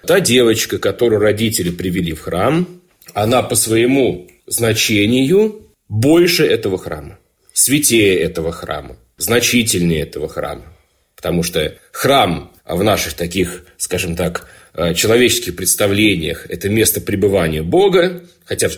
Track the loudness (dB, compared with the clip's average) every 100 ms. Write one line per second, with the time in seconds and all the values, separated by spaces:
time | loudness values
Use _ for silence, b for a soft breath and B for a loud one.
0 | 0 2 4 4 4 2 -2 -4 -4 0
1 | 0 2 2 0 -2 -2 -4 -4 -4 -4
2 | -4 -6 -6 -2 0 0 -2 -8 _ _
3 | -10 -4 0 2 2 0 0 2 2 2
4 | 2 -2 -10 _ -10 -2 0 0 0 2
5 | 2 2 2 2 2 -2 -18 _ -8 0
6 | 4 6 4 2 2 0 -2 -4 -6 -12
7 | -12 -18 _ _ _ -2 0 0 2 4
8 | 4 2 0 -2 -6 -6 -8 -10 -12 -18
9 | _ -8 -2 0 2 0 0 0 0 0
10 | -4 -8 -10 -8 -8 -10 -16 -20 _ _
11 | _ _ -4 -2 -2 -2 -4 B B -4
12 | 2 2 2 -2 -8 _ -8 -2 0 0
13 | -2 -6 -6 -2 -4 -6 b -12 -6 -4
14 | -4 -4 -4 -6 B B B -4 -4 0
15 | 2 4 4 2 -4 -6 -4 0 0 2
16 | 2 0 -4 -8 -10 -8 -2 0 0 0
17 | -4 0 2 2 0 -2 0 2 4 4
18 | 2 -2 B B -10 -4 -4